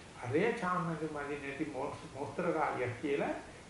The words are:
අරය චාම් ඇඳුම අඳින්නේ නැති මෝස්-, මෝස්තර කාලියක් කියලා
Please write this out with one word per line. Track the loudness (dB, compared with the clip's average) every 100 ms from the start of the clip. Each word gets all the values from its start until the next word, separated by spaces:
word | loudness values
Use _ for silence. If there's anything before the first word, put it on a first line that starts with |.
| -14 -8
අරය | 2 4 4
චාම් | 4 2 2
ඇඳුම | 2 0 -2 -2
අඳින්නේ | -4 -4 -4
නැති | -4 -2
මෝස්-, | -2 -4 -4 -8
මෝස්තර | -6 -4 0 2
කාලියක් | 4 2 2 0 0
කියලා | 2 2 2 0 -6 -14 -14